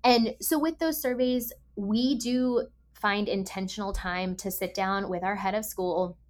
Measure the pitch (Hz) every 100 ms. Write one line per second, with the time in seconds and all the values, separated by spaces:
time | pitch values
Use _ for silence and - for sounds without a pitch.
0 | 254 240 226 - - 311 311 320 330 320
1 | 254 247 254 254 240 - - - 202 214
2 | 254 269 233 254 254 240 240 _ _ -
3 | 208 202 208 196 190 - 190 - 202 202
4 | 185 180 185 185 196 185 180 - 190 196
5 | 196 180 185 202 196 208 214 - 180 170
6 | 180 175